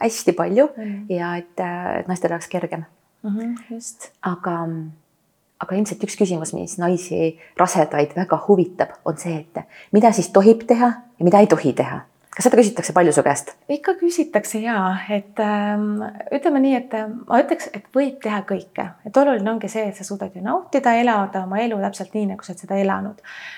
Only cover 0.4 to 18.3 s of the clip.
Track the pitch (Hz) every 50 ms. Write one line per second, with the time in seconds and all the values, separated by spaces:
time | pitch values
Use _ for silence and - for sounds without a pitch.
0.4 | 170 175 196 233 285 294 - 220 220 208 202 202 208 208 185 175 175 175 175 175
1.4 | 175 - _ - 185 175 175 175 180 - - - - 180 185 180 185 170 170 170
2.4 | - - - 180 175 170 170 160 160 - _ _ _ _ _ _ - 214 202 220
3.4 | 226 233 240 233 - - 233 233 233 - - - - - _ _ - 185 175 175
4.4 | 175 185 175 170 170 165 165 165 160 156 156 - _ _ _ _ _ _ _ _
5.4 | _ _ _ - 214 - 185 196 214 202 226 214 208 202 - - 208 180 175 160
6.4 | 160 - - - 175 175 - 180 175 175 180 175 180 - - - 165 160 160 -
7.4 | - - _ - 180 180 - 190 151 - - 147 147 147 - 175 185 - 165 156
8.4 | - - 202 185 165 - - - - - - - _ - 156 - - 170 165 156
9.4 | 156 - - 165 - - - - - _ - 208 214 226 208 190 165 - - 202
10.4 | 196 220 226 226 - - 240 233 247 240 233 - - - _ - 170 175 175 202
11.4 | 208 208 165 151 - 139 120 - 139 - - - - _ _ _ _ _ - -
12.4 | - 254 - 226 240 202 240 - - - 156 185 175 165 147 147 135 147 143 -
13.4 | - - - _ _ - 285 285 - 381 359 359 349 339 339 - 302 320 - 208
14.4 | 208 - - 220 220 233 233 202 190 185 190 190 - - 208 202 202 - - -
15.4 | 214 208 208 208 208 208 208 208 214 208 208 214 214 214 208 - - - - 285
16.4 | 294 339 294 269 269 269 269 240 254 - - 220 214 214 226 240 - - 202 247
17.4 | 285 - 320 320 - - - 208 - _ - 262 285 262 254 - - 214